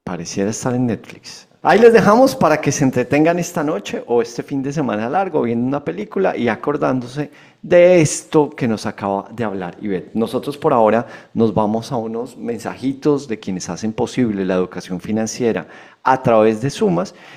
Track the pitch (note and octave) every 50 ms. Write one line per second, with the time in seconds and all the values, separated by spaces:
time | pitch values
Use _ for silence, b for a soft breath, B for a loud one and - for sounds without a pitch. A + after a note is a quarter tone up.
0 | _ - F#2 E2 E2+ - - - G2 G2+ A2+ - - C3 B2 B2 B2+ B2 G#2+ -
1 | - - - - _ - - - - _ _ _ - C#3 E3 G3+ A#3 A#3 A3+ A3
2 | D#3+ G3+ G#3 A#3 C4 B3+ - - F#3+ E3 D3+ D3 - D3 C#3 - C#3+ C3 B2+ -
3 | - - - C#3+ D#3 E3 E3+ F3 E3+ - - F3 D3+ D3 E3 G3+ G#3 - - -
4 | - - A#2+ A#2+ A2+ A#2 - - C3 - C#3+ C#3 C3+ C#3 C#3+ E3 D3 A#2 G#2+ G#2
5 | G#2+ A#2+ C#3+ F#3 G3 F#3+ D#3 D3+ B2+ A#2 A#2 A#2 A#2+ B2+ C#3 C#3+ C#3+ - E3 F#3
6 | G#3+ G3+ - G3+ - F#2 - - A#2 A#2 A2 G#2+ - D3 C#3+ D3 D3+ D3 C3+ C3
7 | A#2+ A#2+ B2 D3 D3 C#3+ B B B B B B - D#3+ F3 F3 F3 F3+ F#3 F3+
8 | D#3 C#3+ - - - - - D#3 D3 C3+ - - C#3 A#2 A2 G2+ - A2+ G2 -
9 | A2 G2+ G2 G2 - - - A2+ A#2+ G#2+ A2+ G2+ F#2 F2 E2+ - - G#2+ F#2+ F2+
10 | E2 - - G#2+ A2+ G#2 - B2+ - C#3+ C#3+ - - D#3+ C#3+ A#2+ A2+ G#2+ G#2+ A2+
11 | B2 A#2+ B B B B B - A2+ A2 F#2+ G#2+ G#2+ G#2 G#2+ A2+ A#2 - C#3 A#2+
12 | A2 A2+ A2+ A2+ A#2+ C3 - - G#2+ A#2 A#2+ G#2+ G#2 G#2 F2+ F2+ A#2+ C3 C3+ C3+
13 | - D3+ D3 C#3 - - A2+ G#2 - - F#2+ F2+ - - F2 E2+ - A2 A2+ -
14 | A#2+ G#2+ - - B2+ A#2 G#2 G2 F#2+ F#2 F#2 F#2 F#2 F2 - F#2 - - F#2 F2
15 | - - G#2+ A2 A2 A2 - - B2 A#2 G#2 F#2 D#2+ B B B B B B B
16 | _ - C3 B2+ - B2+ A#2 A2 G#2+ A2 A2+ G#2+ A2+ C#3 - - A3 G#3 F3 E3
17 | F#3 G3 - B B B B